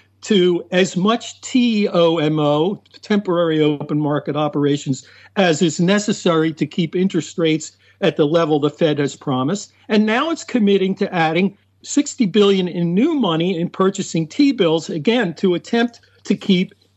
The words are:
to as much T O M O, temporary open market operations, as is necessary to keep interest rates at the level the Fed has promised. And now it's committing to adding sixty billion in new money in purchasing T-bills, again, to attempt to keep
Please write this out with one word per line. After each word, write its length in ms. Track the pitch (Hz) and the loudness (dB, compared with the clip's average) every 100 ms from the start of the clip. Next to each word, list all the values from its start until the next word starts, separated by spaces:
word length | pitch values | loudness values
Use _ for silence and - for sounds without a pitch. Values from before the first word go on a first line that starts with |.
| _ _ | _ _
to 420 | - 196 180 175 - | 0 2 2 0 -2
as 240 | 180 190 175 | 0 0 0
much 440 | 202 240 - - | 0 -2 -4 -16
T 440 | - 254 240 208 202 | -2 0 2 2 0
O 320 | 175 170 165 | 2 2 2
M 220 | 151 156 | 0 0
O, 420 | 147 147 180 202 _ - | 0 2 0 -4 _ -12
temporary 600 | - 208 202 170 165 156 | -2 -2 0 0 0 2
open 400 | 151 147 147 151 | 2 0 -4 -2
market 340 | 147 147 156 | -2 -2 -4
operations, 720 | 147 147 147 143 139 147 131 - - - 214 | -4 -2 0 0 0 -4 -8 -8 -20 -8 0
as 260 | 180 151 | 2 2
is 160 | 170 - | 0 0
necessary 760 | 175 208 214 - 180 160 160 | 0 0 0 -2 0 0 0
to 120 | 151 147 | -2 -6
keep 300 | - 165 180 | -4 -4 0
interest 420 | 190 170 - - | -2 -2 -6 -4
rates 320 | 160 156 - _ _ - | -2 -2 -6 _ _ -4
at 160 | 180 - | -2 0
the 100 | 147 | 0
level 320 | 190 156 151 | 2 2 0
the 100 | 147 | 0
Fed 300 | - 160 143 | 0 -2 0
has 160 | 139 | -4
promised. 580 | - 151 127 139 202 - _ - | -4 -4 -2 -2 -4 -8 _ -2
And 180 | 214 214 | 0 2
now 220 | 240 320 | 0 -2
it's 140 | 330 | -6
committing 540 | - 247 202 196 190 185 | -4 0 2 2 2 -2
to 180 | 202 | -2
adding 420 | 175 160 170 190 - _ _ | 0 0 2 -2 -4 _ _
sixty 440 | - 285 294 - 196 | -4 -2 -2 -2 0
billion 400 | 208 202 190 180 | 4 4 2 0
in 260 | 175 170 | -2 0
new 220 | 180 311 | 2 0
money 420 | 302 190 160 180 165 | 0 0 0 0 -2
in 100 | 175 | -4
purchasing 560 | - 190 196 - 165 160 | 0 0 0 -4 -4 -4
T-bills, 640 | - 277 233 165 165 156 | 2 2 4 0 0 -2
again, 440 | 175 180 247 185 | -4 0 0 0
to 200 | - 190 | -2 0
attempt 460 | 175 - 233 240 - _ _ | -2 -2 -2 -2 -4 _ _
to 100 | - | -4
keep 400 | 196 - 180 196 - _ | -2 2 0 0 -8 _